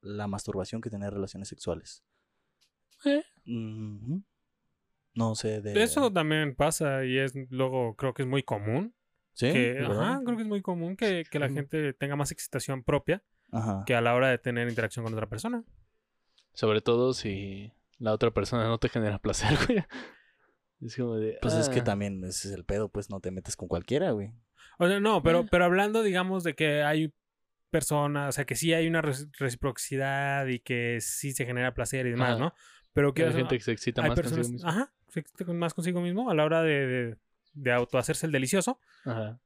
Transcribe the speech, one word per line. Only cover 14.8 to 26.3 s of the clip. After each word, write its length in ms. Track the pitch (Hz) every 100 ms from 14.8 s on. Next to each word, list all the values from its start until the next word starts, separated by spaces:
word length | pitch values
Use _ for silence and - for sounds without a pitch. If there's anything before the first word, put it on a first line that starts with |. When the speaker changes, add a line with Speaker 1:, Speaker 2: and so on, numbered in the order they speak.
| 110 -
Speaker 3:
con 80 | 113
otra 120 | 110 107
persona. 360 | - 226 240 226 - _ _ _ _ _ _ _
Speaker 2:
Sobre 260 | - 113 107
todo 320 | 113 117 127
si 580 | 123 113 98 98 98 104 _ _ _
la 140 | 113
otra 180 | 107 117
persona 340 | 107 98 120 113
no 100 | 113
te 100 | 123
genera 300 | 123 107 104
placer, 320 | 107 95 107 143
<laughs> 80 | -
güey. 160 | 226 - - - - _ _ _ _ _ _
Es 140 | 123 -
como 200 | 120 110
de, 200 | 110 110
Speaker 1:
Pues 120 | -
es 140 | 110 139
que 120 | 123
Speaker 2:
ah. 40 |
Speaker 1:
también 380 | 120 101 101 98
ese 240 | 92 92 98
es 60 |
el 100 | 95
pedo, 240 | 87 101 107
pues 220 | 104 101
no 80 | 98
te 100 | 90
metes 240 | 95 - -
con 100 | 92
cualquiera, 440 | 87 90 131 185
güey. 200 | 110 101 117 _ _ - _
Speaker 3:
O 80 | 175
sea, 120 | 202
no, 220 | 208 208
pero, 180 | 151 170
Speaker 2:
Eh. 80 | 214
Speaker 3:
pero 140 | 180
hablando, 380 | 175 180 208 220
digamos, 420 | 214 180 185